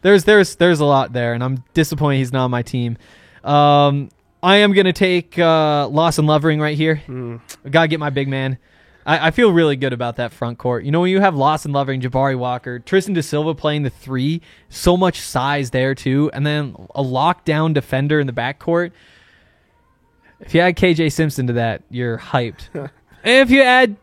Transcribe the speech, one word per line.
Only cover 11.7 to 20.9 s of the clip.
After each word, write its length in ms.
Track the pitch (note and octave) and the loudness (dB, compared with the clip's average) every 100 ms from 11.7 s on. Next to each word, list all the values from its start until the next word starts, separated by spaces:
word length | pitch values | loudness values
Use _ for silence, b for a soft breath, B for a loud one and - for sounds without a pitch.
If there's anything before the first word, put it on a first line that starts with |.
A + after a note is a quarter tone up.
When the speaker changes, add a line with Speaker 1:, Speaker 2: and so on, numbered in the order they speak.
Speaker 1:
Lovering, 280 | C#3 C#3 C3 | -4 -2 -4
Jabari 340 | B2+ C3 C3+ C3 | -4 -2 -2 -2
Walker, 400 | B2 B2 B2 B2 | -6 -8 -10 -14
Tristan 360 | - F#3+ F#3+ | 0 0 0
da 80 | F3+ | -4
Silva 320 | D3+ D3 D3+ | -2 -2 -2
playing 280 | D3+ D#3 D3+ | -2 -4 -2
the 80 | C#3 | -4
three, 520 | - C3+ C3 C3+ E3 b b b | -8 -8 -4 -2 -4 b b b
so 280 | - - F3+ | -2 0 2
much 220 | F#3 - | 0 -2
size 480 | - C3 C3+ D3 C3 | -6 -4 -2 -2 -4
there 240 | B2+ C3 | -2 -2
too, 360 | C3+ C#3+ C3+ D3+ | -2 -2 0 -2
and 120 | - D3 | -2 -4
then 300 | D3+ C#3+ - F#2 | -4 -6 -12 -14
a 80 | - | -6
lockdown 680 | C3+ B2+ D#3 F3+ - D3+ D#3+ | -4 0 0 -2 -2 0 0
defender 460 | D3 - C3 D3 D3+ | 0 -2 -4 0 0
in 60 | C#3 | -2
the 40 | |
backcourt. 580 | A#2+ A#2+ C#3 - E3+ F3 b b b b b b b b b _ _ _ _ _ _ | -4 -6 -6 -4 -2 -2 b b b b b b b b b _ _ _ _ _ _
If 140 | - | -2
you 60 | E3 | 2
add 160 | F3+ F3 | 2 2
K 180 | F#3 | 0